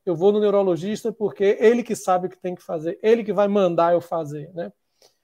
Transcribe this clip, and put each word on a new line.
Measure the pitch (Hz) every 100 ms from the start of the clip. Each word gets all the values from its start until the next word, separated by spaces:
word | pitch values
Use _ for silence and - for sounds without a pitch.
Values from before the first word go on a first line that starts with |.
| -
Eu | 160
vou | 196
no | 208
neurologista | 208 202 190 165 190 214 233
porque | - 202 - 196 -
ele | 220 240
que | 226 208
sabe | - 180 180
o |
que | -
tem | 185 180
que |
fazer, | - 170 160 196
ele | 214 233
que | 208
vai | 190 202
mandar | 202 180 170 170
eu | 175
fazer, | - 170 151 147 156
né? | 175 196 - _ _ _ _